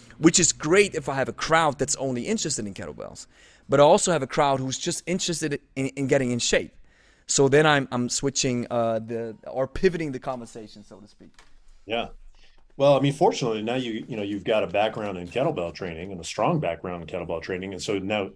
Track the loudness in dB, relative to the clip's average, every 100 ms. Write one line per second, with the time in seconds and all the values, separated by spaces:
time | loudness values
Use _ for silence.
0 | -20 4 4 6 2 0 2 4 4 0
1 | -4 -2 -2 -2 2 4 4 2 -2 -2
2 | -2 -4 -2 -2 -2 -4 -6 -8 -12 -10
3 | -14 -16 -20 _ -20 _ 2 6 8 8
4 | 4 0 0 0 2 2 -2 -4 -6 -6
5 | -4 -4 -2 -4 -4 -6 _ -6 -6 -2
6 | 2 2 2 -2 0 0 -2 -14 -20 _
7 | _ _ -2 2 6 6 6 4 0 -4
8 | -4 -2 -2 -2 -2 -2 -2 -2 0 -2
9 | -4 -8 -8 -12 -8 -4 -4 0 0 0
10 | -6 -8 -8 -10 -10 -16 -18 -20 -20 -20
11 | -20 -20 -20 -20 -20 -20 -20 -18 -6 -4
12 | -4 -10 -20 -20 -20 -20 -12 2 6 6
13 | 4 4 2 2 -2 -2 -2 -4 -4 -6
14 | -8 -6 -4 -4 0 0 2 0 0 -2
15 | -6 -6 -6 -2 -2 -2 -6 -6 -10 -8
16 | -10 -10 -8 -2 0 0 -2 -4 -6 -8
17 | -8 -8 -6 -6 -6 -6 -6 -8 -4 -4
18 | -2 -2 -4